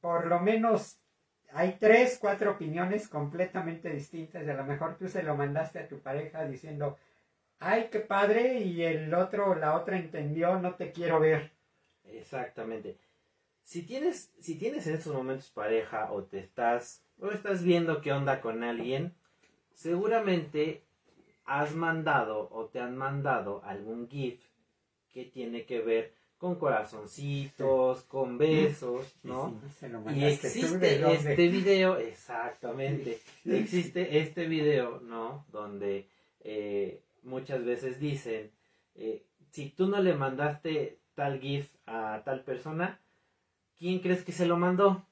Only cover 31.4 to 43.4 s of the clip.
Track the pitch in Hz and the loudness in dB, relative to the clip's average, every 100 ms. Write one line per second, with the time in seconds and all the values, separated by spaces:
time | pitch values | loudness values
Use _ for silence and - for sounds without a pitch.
31.4 | 175 190 190 196 185 185 113 - - 117 | 6 6 6 6 6 2 -2 -10 -8 -6
32.4 | - - 117 127 135 117 120 113 - - | -6 -8 -8 -4 -2 -2 -4 -8 -10 -12
33.4 | - 202 110 180 165 175 185 151 156 - | 0 0 2 0 0 -2 2 2 2 -2
34.4 | 160 160 147 139 120 117 120 117 113 143 | -2 2 4 4 2 -6 -10 -8 -8 -10
35.4 | - 107 104 101 101 98 98 _ _ _ | -12 -12 -10 -6 -4 -4 -6 _ _ _
36.4 | 107 107 104 101 95 - _ _ 127 131 | -8 -6 -2 -2 -2 -6 _ _ -10 -8
37.4 | 131 131 120 123 131 131 147 143 123 110 | -4 -4 -2 -2 -4 -4 -4 -4 -4 -6
38.4 | 107 _ _ _ _ - 110 110 _ _ | -8 _ _ _ _ -10 -6 -6 _ _
39.4 | _ - 143 - 190 202 185 147 135 131 | _ -12 -12 0 2 4 4 2 0 0
40.4 | 147 147 165 156 131 - _ - 143 135 | -2 -2 -2 -2 -2 -8 _ -4 -2 -2
41.4 | 135 143 143 _ - 110 110 107 139 131 | -4 -4 -6 _ -10 -6 -4 -6 -4 -6
42.4 | - 127 156 156 180 - _ _ _ _ | -4 -8 -6 -4 -4 -4 _ _ _ _